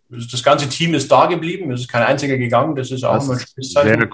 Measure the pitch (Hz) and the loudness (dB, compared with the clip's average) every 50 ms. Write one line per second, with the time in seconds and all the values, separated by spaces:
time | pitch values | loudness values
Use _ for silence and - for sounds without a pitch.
0 | _ _ 123 120 117 120 - 123 - - 147 143 139 131 117 - 170 170 160 139 | _ _ -14 -12 -10 -8 -6 0 2 2 2 2 2 -2 -2 0 0 0 0 0
1 | - - 135 131 156 170 175 170 160 165 175 196 190 143 123 120 123 - - 120 | 2 4 4 4 4 4 0 -2 -4 -6 -6 -6 -6 -6 -6 -6 -6 -4 -2 0
2 | 117 113 139 - 143 139 135 123 123 117 120 117 139 160 151 135 127 127 131 131 | 2 2 0 0 -2 -2 -2 -2 0 2 2 2 2 0 -2 -4 -6 -6 -6 -4
3 | 135 127 113 110 139 135 127 123 - - _ - 127 131 - 143 143 110 113 113 | -2 0 0 0 0 -2 -4 -4 -6 -10 _ -12 -8 -2 0 2 4 4 4 2
4 | 113 - | 2 -2